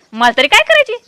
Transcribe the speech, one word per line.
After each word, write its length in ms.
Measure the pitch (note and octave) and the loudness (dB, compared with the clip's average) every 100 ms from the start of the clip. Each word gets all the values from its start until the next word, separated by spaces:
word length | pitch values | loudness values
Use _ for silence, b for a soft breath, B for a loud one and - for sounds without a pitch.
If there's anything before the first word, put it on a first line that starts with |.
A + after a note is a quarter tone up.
| _ | _
मला 180 | A3 A#3+ A#3 | -4 -2 0
तरी 120 | C#4+ | 0
काय 140 | G#4+ | 0
करायची? 300 | D#5+ D#5+ C5+ A4+ | 2 0 0 -6